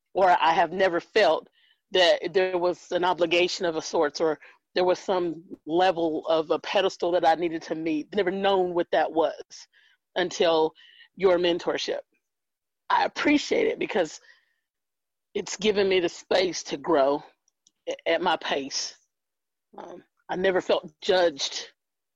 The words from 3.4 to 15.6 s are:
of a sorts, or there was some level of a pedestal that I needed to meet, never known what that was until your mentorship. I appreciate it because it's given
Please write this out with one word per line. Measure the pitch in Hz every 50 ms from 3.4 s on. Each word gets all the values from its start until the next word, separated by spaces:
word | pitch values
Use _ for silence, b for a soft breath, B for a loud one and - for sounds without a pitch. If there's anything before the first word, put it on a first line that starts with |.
| 180 175 - - 190
of | 170 160
a | 160 -
sorts, | - - 175 156 147 - -
or | 170 160 147 B B B B B B _ _
there | 180 185
was | 185 180
some | - - - 190 180 175 170 156 165 - - - - _
level | 151 160 175 180 190 165 165 170 160 156 156 -
of | - 165 160 156 156
a | 160
pedestal | 143 - - - 202 185 185 - - - 175
that | 175 175 165
I | 165 160
needed | 151 175 165 160 160 -
to | - 165
meet, | 156 160 165 156 151 151 - -
never | 175 185 180
known | 190 196 196 196 196 185 180 180 170
what | 175 165 -
that | - 165 151 -
was | 156 160 156 143 - - - - - - - _ b b b b b b _ _ _
until | 185 180 175 - - 190 165 165 160 160 156 - B B B B B B B _
your | 175 185 190 175
mentorship. | 175 180 175 170 170 - 160 156 147 - - - - - _ _ _ _ _ _ _ _ _ _ _ _ _ _ _ _ -
I | 185 - -
appreciate | - - - - 285 294 285 - - - - -
it | - -
because | - - - - 190 165 151 - - b b b b b b b b b _ _ _ _ _ _ _ _ _ _ _ _ _ _
it's | 208 180 - -
given | -